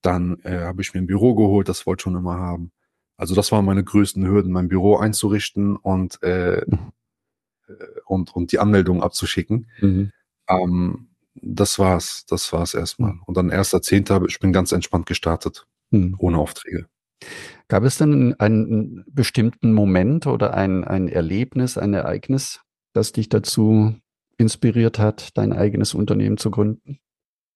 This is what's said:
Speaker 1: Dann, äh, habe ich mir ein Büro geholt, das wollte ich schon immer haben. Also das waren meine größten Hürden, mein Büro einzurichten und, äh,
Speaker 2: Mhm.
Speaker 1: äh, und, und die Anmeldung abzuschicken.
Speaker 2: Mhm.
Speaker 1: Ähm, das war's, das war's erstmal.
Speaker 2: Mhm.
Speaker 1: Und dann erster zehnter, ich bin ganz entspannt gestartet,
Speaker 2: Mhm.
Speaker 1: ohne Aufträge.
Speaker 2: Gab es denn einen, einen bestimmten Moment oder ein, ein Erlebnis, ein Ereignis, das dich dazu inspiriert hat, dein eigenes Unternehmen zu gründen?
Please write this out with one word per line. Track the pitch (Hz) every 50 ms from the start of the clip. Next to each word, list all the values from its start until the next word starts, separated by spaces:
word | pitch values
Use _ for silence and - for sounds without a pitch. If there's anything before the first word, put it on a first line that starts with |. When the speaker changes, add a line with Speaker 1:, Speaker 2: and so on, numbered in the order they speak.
Speaker 1:
Dann, | - 90 92 90 87 90 85 - -
äh, | 90 90 87
habe | 85 90 90 95
ich | 95 - -
mir | 92
ein | 92
Büro | 87 98 98 117 127 117
geholt, | 107 107 98 101 101 95 -
das | 92 - -
wollte | 95 95 -
ich | -
schon | 92 90
immer | 90 90 87 87
haben. | 90 90 87 87 85 85 87 - _ _ _ _ _ _ _ _
Also | - 98 87 92
das | 101 - -
waren | 110 107 98
meine | 98 95 101 95
größten | - - 104 101 - - 95 95
Hürden, | 92 101 104 92 92
mein | 90 90 90 87
Büro | 95 92 92 104 104
einzurichten | 69 107 107 104 - - 101 104 101 - - - 101 101 101 101
und, | - - 98 95 92 92 87 - - -
äh, | 90 90 92 90 87 90 - -
Speaker 2:
Mhm. | - - - - - - _ _ _ _ _ _ _ _ _ _ _ _ _ _
Speaker 1:
äh, | - 98 - - - - - -
und, | - 95 92 87 - -
und | 87 87 -
die | - -
Anmeldung | 101 104 104 95 87 90 90 87 98
abzuschicken. | - - - - - - 95 - - 107 120 113 - _ -
Speaker 2:
Mhm. | 101 98 92 95 101 101 - _ _ _ _ _ _
Speaker 1:
Ähm, | - 92 92 90 90 87 90 90 87 - - - _ _ _ _ _ _
das | - - 98 - - 101 - -
war's, | - 98 92 92 85 - - - - -
das | - 87 - - - -
war's | 82 85 - -
erstmal. | - 87 - - - 117 104 87
Speaker 2:
Mhm. | 85 -
Speaker 1:
Und | - 87
dann | 92 90 85
erster | 87 92 95 - - 90 -
zehnter, | - 98 101 98 - 101 95 90
ich | - - -
bin | - 95
ganz | 92 92 87 -
entspannt | 85 92 - - - 85 82
gestartet, | - - - - 85 82 - - 95 - - - _ _ _ _ _
Speaker 2:
Mhm. | 117 101 90 90 92
Speaker 1:
ohne | 95 92 85 85 78
Aufträge. | 76 - - - - - - - - - _ _ _ _ _ _ - - - - - - - - _
Speaker 2:
Gab | - 101 98 117
es | 135 -
denn | - 160 151
einen, | 147 135 127 120 - -
einen | 104 107 113 110 - - 110 107 110 - - 90 -
bestimmten | - 143 139 120 - - 127 110 117 - _ - 117 110
Moment | 107 104 98 92 90 92 120 151 165 -
oder | 139 120 110 104 - -
ein, | 95 95 95 95 92 -
ein | - 95 95 92
Erlebnis, | 82 - 87 82 80 92 107 127 - - 131 127 123 -
ein | - 98 104 101
Ereignis, | 85 - - 98 104 - - 131 135 - - - - _ _ _ _ _ _ -
das | 110 110 -
dich | - 123 110 -
dazu | 120 113 - - - 113 107 110 110 107 107 110 110 - _ _ _ _ _ _ _
inspiriert | - 117 110 - - - 113 107 120 113 113 -
hat, | 110 107 107 107 - - - -
dein | 104 104 104 -
eigenes | - 101 104 107 107 104 - -
Unternehmen | - 107 107 104 104 104 104 107
zu | - - 110
gründen? | - 107 104 107 110 - _ 139 139 - _ _ _ _ _ _ _ _ _ _ _